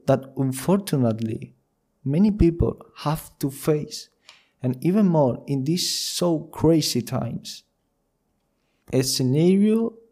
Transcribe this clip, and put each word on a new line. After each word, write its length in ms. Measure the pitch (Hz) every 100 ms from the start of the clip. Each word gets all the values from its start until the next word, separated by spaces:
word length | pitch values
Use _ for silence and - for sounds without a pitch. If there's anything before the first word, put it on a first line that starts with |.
| -
that 260 | 135 - -
unfortunately 1160 | 135 131 - 196 196 143 120 110 113 113 131 _ _ _ _ _
many 260 | 135 147 214
people 500 | 208 170 165 113 - - -
have 400 | 151 156 - -
to 120 | 143
face, 580 | 135 - 151 147 - - _ _ - _ _
and 200 | 127 127
even 220 | 156 196 202
more 360 | 165 135 117 -
in 180 | 139
these 240 | 135 175 -
so 520 | - - - 175 160
crazy 640 | - - 151 165 151 127
times. 600 | 113 131 117 - - - - _ _ _ _ _ _ _ _ _ _ _ -
A 100 | 127
scenario 920 | 131 - 127 139 170 190 208 220 226 - _